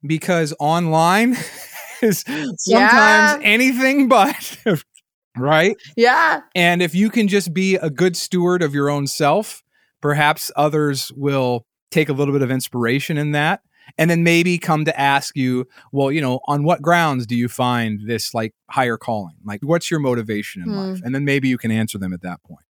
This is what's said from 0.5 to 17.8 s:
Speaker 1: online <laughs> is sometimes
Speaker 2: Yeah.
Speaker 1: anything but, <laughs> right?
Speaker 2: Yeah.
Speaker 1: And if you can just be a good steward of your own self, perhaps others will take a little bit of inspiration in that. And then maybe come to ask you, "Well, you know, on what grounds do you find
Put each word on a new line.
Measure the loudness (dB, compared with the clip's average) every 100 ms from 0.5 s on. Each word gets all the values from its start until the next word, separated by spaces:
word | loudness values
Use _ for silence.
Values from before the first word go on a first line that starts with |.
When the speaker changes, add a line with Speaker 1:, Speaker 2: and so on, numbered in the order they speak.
| -4
Speaker 1:
online | -2 0 0 2 4 4 2 0 -6 -14 -18
<laughs> | -18 -18 -2
is | 0 0
sometimes | -4 -6 -6 -8 2
Speaker 2:
Yeah. | 4 6 6 6 6 4 2
Speaker 1:
anything | 2 4 2 2 2 2 4
but, | 4 4 0 -12 -8 -2 -2 -4 _
<laughs> | _ _ _ -6
right? | 2 4 2 0 -10 0
Speaker 2:
Yeah. | 2 4 2 0 -4
Speaker 1:
And | 0 2 2
if | 0
you | 2 0
can | 2 2
just | 0 -2
be | -2 0 0
a | -2
good | 0 0 0
steward | -4 0 0 0
of | 0
your | 0 0
own | -2 -4
self, | 0 0 0 -2 -12 _ _ _ _
perhaps | -2 2 2 0 -4 -2
others | 0 0 -2 -2 -6 -6
will | -2 0 -2 -4 -8 _ _
take | 0 0
a |
little | 0 0
bit | 0
of | 0
inspiration | -2 -4 -4 -2 -2 -2 -4
in | -2
that. | 0 0 -2 _ _ -20 -2
And | 2
then | 4
maybe | 4 4 2 0
come | 0 -2 0
to | 0
ask | 2 0 -2 -4
you, | -2 -2 -6 -14 _
"Well, | -2 0
you | 0
know, | -2 -2 -2
on | -2
what | 0 0
grounds | 2 2 2 -2 -2
do | -2
you | -2
find | -2 -2 0